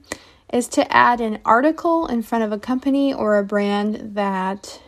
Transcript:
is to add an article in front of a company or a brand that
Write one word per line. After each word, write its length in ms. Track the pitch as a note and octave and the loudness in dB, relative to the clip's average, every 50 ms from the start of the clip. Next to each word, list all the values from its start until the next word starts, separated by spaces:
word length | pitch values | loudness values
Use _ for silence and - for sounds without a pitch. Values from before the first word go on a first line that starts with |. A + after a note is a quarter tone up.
| _ - - - - - _ _ _ - | _ -14 -14 -14 -16 -20 _ _ _ -4
is 160 | - B3 A#3+ - | -2 -2 -2 0
to 240 | - D4 C#4 - - | 0 0 0 4 6
add 260 | A#3 B3 A#3+ A#3+ A#3 | 6 6 6 4 0
an 200 | A#3 A3 G#3+ G#3+ - | -2 -4 -6 -2 2
article 640 | - A3 A#3 C4 D#4 D#4 D#4 - E4+ E4 E4 E4 | 2 4 4 4 2 0 0 0 0 0 0 0
in 140 | - A#3+ A#3 | -2 -4 -4
front 220 | A3 - A#3+ A#3 A3+ | -4 -2 -2 -2 -2
of 80 | G#3 | -2
a 80 | G#3+ G#3 | -4 -6
company 540 | - - B3+ C4 - C#4 C4+ C#4 C#4 C#4 C4+ | -4 -4 -4 -2 -2 0 0 2 0 0 0
or 240 | - A3+ G#3+ G#3 | -2 0 2 2
a 60 | G#3 G3+ | 2 2
brand 720 | G3 G#3 G#3 G3+ G3+ G3+ G3+ G#3 G#3+ G#3+ - - G#3+ G3+ | 0 0 0 0 0 0 0 -2 -2 -4 -6 -10 -8 -4
that 640 | G#3 G3+ G3 F#3+ F#3+ F#3 F#3+ G3 G3+ - - - - - | -2 -2 -2 -2 -2 -4 -4 -6 -8 -10 -16 -20 -20 -20